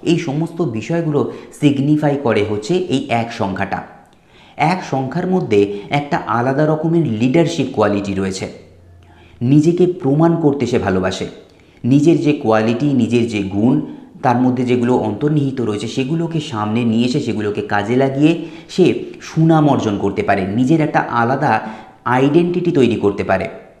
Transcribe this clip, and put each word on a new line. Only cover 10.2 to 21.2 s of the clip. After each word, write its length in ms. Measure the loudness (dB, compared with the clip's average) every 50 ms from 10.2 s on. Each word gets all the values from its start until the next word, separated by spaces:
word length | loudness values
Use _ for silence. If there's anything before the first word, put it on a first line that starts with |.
| 4 4 2 4
করতে 220 | 2 2 2 2 -2 0
সে 100 | 0 0
ভালোবাসে, 480 | 0 0 0 0 0 -2 -4 -4 -8 -10 -10 -18 -20 -20 -20 _ -20 -20 _ -6 0
নিজের 340 | 2 2 4 6 4 4 4
যে 120 | 2 0 0
কোয়ালিটি, 540 | 0 2 2 2 2 2 2 0 0 0 0 2
নিজের 320 | 2 0 2 2 0 0 0
যে 140 | -2 -4 -4 -2 -2
গুণ, 200 | 0 2 2 2 2 -2 -4 -12 -16 -18 -20 -20 -4
তার 160 | -2 0 2 2
মধ্যে 220 | 2 2 2 0 0
যেগুলো 280 | 0 0 0 2 2 2 0
অন্তর্নিহিত 640 | 0 -2 -4 -2 -2 0 0 2 0 0 -2 -2
রয়েছে 260 | -4 -4 -4 -4 -6 -6
সেগুলোকে 520 | -4 -4 -4 -2 -2 -2 -2 -2 -4 -4 -6 -4
সামনে 300 | -4 -4 -4 -2 0 0 0
নিয়ে 220 | 2 2 2 0 0
এসে 100 | 0 -2
সেগুলোকে 420 | -2 -2 -4 -4 -4 -4 -4 -4
কাজে 340 | -4 -2 -2 -2 0 0 0
লাগিয়ে 360 | 2 2 0 0 2 2 2 2 2 -4 -12 -14 -18 -20 -12
সে 160 | 0 2 2 2 2 0 -6 -10 -14 -16
সুনাম 440 | -18 -6 0 2 4 4 6 4 4 4
অর্জন 260 | 2 2 0 -2 -2 -2
করতে 240 | -2 -4 -2 -2 -2
পারে, 180 | 0 0 0 0 -2 0
নিজের 240 | 0 2 2 2 2
একটা 200 | 2 0 0 -2 -2 0 0 0